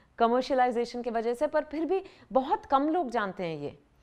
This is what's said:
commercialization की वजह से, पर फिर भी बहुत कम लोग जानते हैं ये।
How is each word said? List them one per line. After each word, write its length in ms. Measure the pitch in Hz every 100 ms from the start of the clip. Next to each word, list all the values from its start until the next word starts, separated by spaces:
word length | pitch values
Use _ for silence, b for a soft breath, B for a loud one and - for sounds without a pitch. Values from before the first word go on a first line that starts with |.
| b -
commercialization 840 | 226 247 254 262 247 233 240 247
की 80 | 240
वजह 240 | 226 226
से, 120 | 240 302
पर 180 | 302
फिर 200 | 302 294
भी 180 | 320 381 370 B B
बहुत 340 | 254 262 415 -
कम 220 | 269 294
लोग 220 | 339 269
जानते 340 | 226 202 180
हैं 140 | 175 156
ये। 200 | 143 - _ b